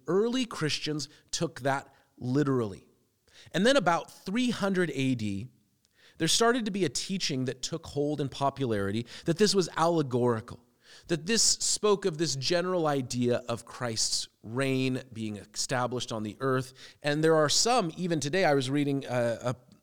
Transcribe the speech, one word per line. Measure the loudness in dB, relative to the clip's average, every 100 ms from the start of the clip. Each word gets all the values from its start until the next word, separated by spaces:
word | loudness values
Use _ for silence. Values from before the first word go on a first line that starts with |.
| -2
early | 2 2 0 -2
Christians | -2 -2 -2 -2 -4 -8 -14 _
took | -4 -4 -2
that | -2 -2 -4 _ _ -10
literally. | -2 2 2 2 0 -6 -18 _ _ _ _ -20 -6
And | 0 4
then | 4
about | 2 0 -2 -12
three | -4 0 0
hundred | 0 0 0 0
A | 0 0
D, | 0 -2 -4 -8 _ _ _ _ _ -20 -4
there | 0
started | 4 4 2
to | -2
be | -2 -2
a |
teaching | -2 -6 -4 -2 -2
that | -4 -6
took | -8 -8 -6
hold | -4 -2 -2
in | -6
popularity | -2 -2 0 0 0 0 -2 -4 -6 -2
that | 2
this | 4
was | 4 0 0
allegorical, | 2 2 2 2 2 0 -4 -16 _ _ -20 -16 -4
that | -4 0
this | 2
spoke | 2 2 -2 0 2 2 0
of | -2
this | -4
general | -2 -2 0 0 0 0
idea | 0 -2 0 0 0 -2
of | -8 -10
Christ's | -8 -6 -2 -2 -2 -6 _
reign | -8 -4 0 0 0 -2 -6
being | -8 -8 -8
established | -10 -8 -4 -2 -2 -2 -4
on | -6
the | -6 -4
earth. | 0 0 -2 -10 -20 -8
And | -2 2
there | 4
are | 6 4
some, | 4 4 2 2 -2
even | -2 -2
today, | 0 2
I | 4
was | 4 2
reading | 0 0 0 -2
a, | 0 0 0
a | -4 -6 _ -20